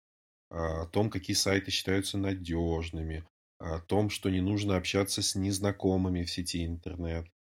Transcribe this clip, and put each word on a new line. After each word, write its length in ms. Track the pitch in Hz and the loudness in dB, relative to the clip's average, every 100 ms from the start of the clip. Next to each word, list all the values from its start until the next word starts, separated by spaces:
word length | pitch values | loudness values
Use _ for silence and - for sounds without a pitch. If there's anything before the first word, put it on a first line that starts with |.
| _ _ _ _ - | _ _ _ _ -12
а, 320 | 85 82 80 | -4 -2 -2
о 40 | 82 | -2
том, 220 | 101 110 | 2 2
какие 240 | 98 90 101 | 0 -2 0
сайты 360 | 98 98 98 | 4 4 2
считаются 460 | - - 95 95 101 | -2 2 2 2 0
надежными, 1080 | 98 95 85 82 85 82 82 80 80 78 80 _ _ - | 0 -2 -2 0 2 0 -2 -4 -4 -6 -10 _ _ -12
о 200 | 87 80 | -6 -6
том, 280 | - 98 104 | 0 2 2
что 180 | - 98 | 0 0
не 100 | 92 | 2
нужно 360 | 92 104 101 92 | 2 0 2 2
общаться 440 | 90 98 98 - | 2 2 2 0
с 120 | 101 101 | 0 0
незнакомыми 880 | 95 98 101 98 95 92 92 90 | 0 2 0 2 2 4 2 0
в 80 | 85 | -2
сети 340 | - 87 85 82 | -4 -4 -4 -4
интернет, 640 | 82 87 82 85 82 85 _ _ _ | -4 -8 -6 -4 -4 -6 _ _ _